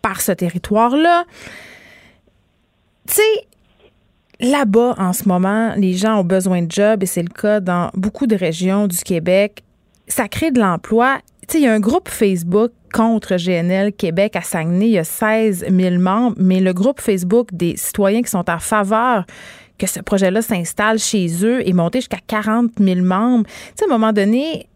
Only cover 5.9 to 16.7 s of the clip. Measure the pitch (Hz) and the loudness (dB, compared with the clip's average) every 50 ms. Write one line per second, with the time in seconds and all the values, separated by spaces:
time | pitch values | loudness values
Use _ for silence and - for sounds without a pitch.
5.9 | 180 180 196 220 220 208 185 170 190 190 180 190 185 175 175 165 - - 202 214 | 0 0 0 0 2 2 2 2 0 0 0 0 0 0 -2 -2 0 2 2 2
6.9 | 220 208 190 180 - 180 170 175 - - - 208 214 214 185 180 180 175 175 - | 2 0 -2 -4 -4 -4 -6 -6 -6 -4 -2 0 0 0 0 0 -2 -2 -2 -2
7.9 | - 190 185 214 - - 277 247 220 185 185 165 160 165 185 185 190 202 208 202 | -4 -4 -4 -4 -4 -2 0 0 0 0 0 -2 -2 -2 -2 0 0 0 0 0
8.9 | 175 - - - 190 170 165 180 180 190 202 208 _ - _ _ _ _ _ _ | -2 -6 -4 -4 -4 -2 0 2 2 2 2 0 _ -14 _ _ _ _ _ _
9.9 | _ _ _ - - - 233 202 - - 311 330 269 247 220 185 175 175 - - | _ _ _ -8 -4 -4 -4 -4 -4 -4 -2 0 2 2 2 2 0 -4 -4 0
10.9 | 220 226 240 262 269 269 - _ _ _ - - - 330 285 247 220 214 202 220 | 0 2 2 2 0 -2 -6 _ _ _ -12 -4 0 2 2 4 2 2 2 2
11.9 | 269 370 - - - - 226 202 190 175 170 175 175 208 226 240 _ _ _ _ | 0 0 -2 -4 -2 0 0 2 2 0 -2 0 0 0 0 0 _ _ _ _
12.9 | - - 220 226 226 214 - - 190 180 170 185 185 170 170 175 185 190 196 208 | -2 0 2 2 2 0 -2 -2 -4 -2 0 -2 -2 0 0 0 0 0 0 -2
13.9 | 202 - - 175 165 175 196 208 - 175 165 - - 175 160 165 175 185 208 233 | -2 -4 -4 -2 0 0 0 0 -2 -6 -8 -6 -6 -4 -2 0 0 2 2 2
14.9 | 220 185 160 160 - - 226 214 220 220 220 220 196 175 170 - 190 185 185 180 | 2 2 0 -2 -4 -2 0 0 2 2 2 0 0 -2 -2 0 2 2 2 2
15.9 | 180 180 180 180 190 220 247 247 196 - 190 185 185 185 190 185 | 2 2 2 2 2 2 0 0 0 2 2 2 4 4 2 0